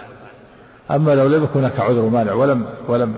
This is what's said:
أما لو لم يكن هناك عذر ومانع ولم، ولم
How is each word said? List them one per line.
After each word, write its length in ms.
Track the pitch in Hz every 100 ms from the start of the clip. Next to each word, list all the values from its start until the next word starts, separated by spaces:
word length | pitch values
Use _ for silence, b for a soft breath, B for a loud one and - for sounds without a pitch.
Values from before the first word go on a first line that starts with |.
| - - - - - - - - -
أما 240 | 143 151
لو 120 | 139 135
لم 180 | 156
يكن 160 | 151 139
هناك 200 | 131 -
عذر 180 | 104 123
ومانع 340 | 113 120 110
ولم، 340 | 104 139 131 107 - -
ولم 260 | 120 120